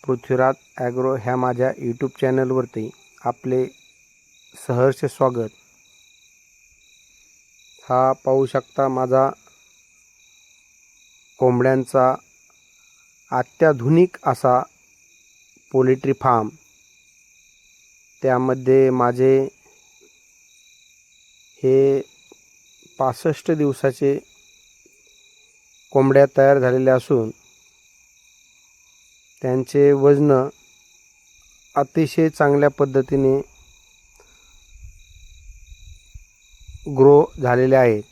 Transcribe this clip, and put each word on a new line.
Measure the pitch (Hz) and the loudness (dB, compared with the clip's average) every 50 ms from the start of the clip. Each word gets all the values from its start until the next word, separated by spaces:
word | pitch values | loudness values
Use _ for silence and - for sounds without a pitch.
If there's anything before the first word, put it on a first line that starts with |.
| - | -4
पृथ्वीराज | - 131 120 - - 131 127 127 131 135 _ _ _ _ | -4 -6 -6 -4 -4 -2 0 0 0 0 _ _ _ _
ॲग्रो | - 123 123 123 127 127 131 131 | -8 -8 -6 -6 -4 -4 -4 -4
ह्या | 131 104 123 127 | -4 -4 -6 -4
माझ्या | 127 127 127 123 120 127 131 - - | -2 -2 -4 -2 -2 -2 -4 -4 -6
YouTube | 139 120 117 123 139 131 - - | -8 -10 -6 -6 -8 -8 -6 -4
चॅनलवरती | - 131 127 131 135 127 131 131 123 113 - 113 107 110 - _ _ _ _ _ - | -4 -2 0 -2 -2 -2 -2 -4 -4 -6 -8 -10 -10 -10 -14 _ _ _ _ _ -8
आपले | 120 120 _ - 127 127 127 127 - _ _ _ _ _ _ _ _ _ _ _ _ _ _ _ _ _ | -8 -8 _ -6 -4 -2 -2 -4 -4 _ _ _ _ _ _ _ _ _ _ _ _ _ _ _ _ _
सहर्ष | - - - 123 120 127 139 127 - - | -20 -8 -6 -2 0 0 0 0 -2 -8
स्वागत. | 135 - - 139 131 123 117 113 107 _ _ _ _ _ _ _ _ _ _ _ _ _ _ _ _ _ _ _ _ _ _ _ _ _ _ _ _ _ _ _ _ _ _ _ _ _ _ _ _ _ _ _ _ - - - - | -8 -4 -2 -2 -2 -2 -4 -8 -8 _ _ _ _ _ _ _ _ _ _ _ _ _ _ _ _ _ _ _ _ _ _ _ _ _ _ _ _ _ _ _ _ _ _ _ _ _ _ _ _ _ _ _ _ -20 -20 -8 -4
हा | 127 127 131 131 135 - _ | 0 0 0 0 -2 -4 _
पाहू | 135 131 135 135 | -2 0 0 0
शकता | 123 - 135 - _ _ - 135 131 | -2 -4 -6 -8 _ _ -4 -4 -2
माझा | 131 127 127 127 127 131 131 135 - _ _ _ _ _ _ _ _ _ _ _ _ _ _ _ _ _ _ _ _ _ _ _ _ _ _ _ _ _ _ _ _ _ _ _ _ _ _ _ _ _ | -2 -4 -4 0 0 0 0 0 -4 _ _ _ _ _ _ _ _ _ _ _ _ _ _ _ _ _ _ _ _ _ _ _ _ _ _ _ _ _ _ _ _ _ _ _ _ _ _ _ _ _
कोंबड्यांचा | 131 127 123 123 123 131 131 131 131 - - 139 127 127 131 - _ _ _ _ _ _ _ _ _ _ _ _ _ _ _ _ _ _ _ _ _ _ | 0 0 0 0 0 0 0 -2 -4 -4 -2 0 0 0 0 -4 _ _ _ _ _ _ _ _ _ _ _ _ _ _ _ _ _ _ _ _ _ _
अत्याधुनिक | 139 127 123 _ _ _ 165 160 147 127 117 135 160 170 180 185 - - - | -6 -6 -6 _ _ _ 0 0 0 0 0 0 2 2 2 2 -2 -8 -6
असा | - 123 - - 131 123 127 - - _ _ _ _ _ _ _ _ _ _ _ _ _ _ _ _ _ - _ _ | -6 -4 -2 0 0 0 0 -2 -6 _ _ _ _ _ _ _ _ _ _ _ _ _ _ _ _ _ -20 _ _
पोल्ट्री | - 131 131 131 131 131 - 135 131 - | -2 0 2 2 0 -2 -2 -6 -6 -2
फार्म. | - 135 120 113 107 107 - _ _ _ _ _ _ _ _ _ _ _ _ _ _ _ _ _ _ _ _ _ _ _ _ _ _ _ _ _ _ _ _ _ | -2 0 0 0 -2 -6 -10 _ _ _ _ _ _ _ _ _ _ _ _ _ _ _ _ _ _ _ _ _ _ _ _ _ _ _ _ _ _ _ _ _
त्यामध्ये | - 131 127 123 131 131 131 131 127 127 131 135 135 131 | -4 -2 -2 -2 -2 -2 -4 -4 0 2 2 4 4 2
माझे | 131 127 123 120 123 123 131 135 135 135 135 135 - _ _ _ _ _ _ _ _ _ _ _ _ _ _ _ _ _ _ _ _ _ _ _ _ _ _ _ _ _ _ _ _ _ _ _ _ _ _ _ _ _ | 2 0 0 -2 0 0 2 2 2 2 0 -4 -10 _ _ _ _ _ _ _ _ _ _ _ _ _ _ _ _ _ _ _ _ _ _ _ _ _ _ _ _ _ _ _ _ _ _ _ _ _ _ _ _ _
हे | - 131 131 135 135 139 139 135 135 _ _ _ _ _ - _ _ _ _ _ _ _ _ _ _ _ _ - | -2 0 2 2 2 2 0 -2 -4 _ _ _ _ _ -20 _ _ _ _ _ _ _ _ _ _ _ _ -6
पासष्ट | 135 131 120 - - 165 151 - - - | -6 -6 -6 -4 -6 -6 -6 -6 -4 -6
दिवसाचे | 165 151 147 143 131 - - 139 123 - 143 139 139 139 - _ _ _ _ _ _ _ _ _ _ _ _ _ _ _ _ _ _ _ _ _ _ _ _ _ _ _ _ _ _ _ _ _ | -2 -2 -2 -4 -4 -2 -4 -4 -4 -2 -2 -2 -2 -2 -8 _ _ _ _ _ _ _ _ _ _ _ _ _ _ _ _ _ _ _ _ _ _ _ _ _ _ _ _ _ _ _ _ _
कोंबड्या | - 139 135 135 135 139 139 135 _ | 0 0 0 4 4 4 2 2 _
तयार | - 135 135 139 139 | 2 4 4 4 2
झालेल्या | 127 127 123 131 131 131 131 | 2 0 0 0 2 2 0
असून | 127 - - 147 123 110 110 - _ _ _ _ _ _ _ _ _ _ _ _ _ _ _ _ _ _ _ _ _ _ _ _ _ _ _ _ _ _ _ _ _ _ _ _ _ _ _ _ _ | 0 0 -2 -2 -2 -2 -4 -10 _ _ _ _ _ _ _ _ _ _ _ _ _ _ _ _ _ _ _ _ _ _ _ _ _ _ _ _ _ _ _ _ _ _ _ _ _ _ _ _ _
त्यांचे | - 131 127 131 131 - - 143 143 143 | -6 -4 -4 -4 -6 -4 0 2 4 4
वजन | 143 139 135 143 143 139 151 147 139 127 131 147 - _ _ _ _ _ _ _ _ _ _ _ _ _ _ _ _ _ _ _ _ _ _ _ _ | 4 4 4 2 4 4 4 2 2 2 0 -4 -10 _ _ _ _ _ _ _ _ _ _ _ _ _ _ _ _ _ _ _ _ _ _ _ _
अतिशय | 143 143 - _ 170 160 135 - - 160 160 | -6 -6 -4 _ -4 -4 -2 0 -2 -2 -2
चांगल्या | 156 - 156 143 143 143 147 147 | 0 0 0 0 2 2 2 0
पद्धतीने | 139 - 143 139 131 135 131 - 143 139 135 131 135 139 139 - _ _ - _ _ _ _ _ _ _ _ _ _ _ - _ _ _ _ _ _ _ _ _ - - - - - - - _ - - - - - - - - - - - - - _ - - - - _ _ _ - - _ _ _ _ _ _ _ - - - - - 160 143 | 0 0 -4 0 0 -2 -2 0 -2 0 0 0 0 -2 -4 -10 _ _ -20 _ _ _ _ _ _ _ _ _ _ _ -20 _ _ _ _ _ _ _ _ _ -20 -20 -20 -20 -20 -20 -20 _ -20 -20 -20 -20 -20 -20 -20 -20 -20 -20 -20 -20 -20 _ -20 -20 -20 -20 _ _ _ -20 -20 _ _ _ _ _ _ _ -20 -20 -20 -18 -14 -10 0
ग्रो | 131 135 139 143 143 165 - - - | 4 6 8 8 6 4 2 -4 -6
झालेले | 135 123 123 127 127 127 131 | -2 -2 0 0 2 2 4
आहेत | 131 127 120 110 107 104 _ | 4 4 2 0 -2 -6 _